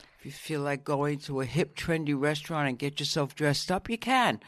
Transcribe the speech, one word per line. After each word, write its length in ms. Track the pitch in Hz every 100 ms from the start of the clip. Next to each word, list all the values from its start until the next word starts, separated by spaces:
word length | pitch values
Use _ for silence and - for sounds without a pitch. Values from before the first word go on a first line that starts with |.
| - _
If 80 | 139
you 60 |
feel 280 | 143 - 151
like 240 | 143 139
going 340 | 143 143 147 147
to 200 | - 135
a 40 | 123
hip, 280 | 143 - -
trendy 420 | - 160 147 139
restaurant 500 | 147 147 - 160 139
and 100 | 120
get 220 | 143 147
yourself 340 | 143 160 139
dressed 360 | - 147 143 -
up, 180 | 185 -
you 100 | 226
can. 420 | 240 262 214 110